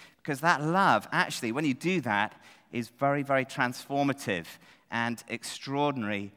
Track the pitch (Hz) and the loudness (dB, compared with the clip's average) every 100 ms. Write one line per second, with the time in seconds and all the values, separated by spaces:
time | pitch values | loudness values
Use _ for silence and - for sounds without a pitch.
0 | - _ - 135 160 156 151 180 190 113 | -20 _ -6 0 2 2 2 4 6 4
1 | - 156 - - 120 120 156 127 165 185 | 2 0 0 -2 -4 -2 0 0 0 0
2 | 123 101 104 - - - _ 123 113 _ | 0 0 0 -4 -20 -20 _ -8 -8 _
3 | 139 143 139 135 131 - 123 123 - 139 | 0 0 2 0 0 0 -2 -2 -4 0
4 | 139 135 - 92 82 - - - _ 113 | 0 0 -2 -2 -4 -14 -20 -20 _ -2
5 | 117 113 - 117 - - - 139 147 135 | -2 -4 -8 -10 -8 -12 -6 0 0 0
6 | 104 104 101 | -2 -2 -6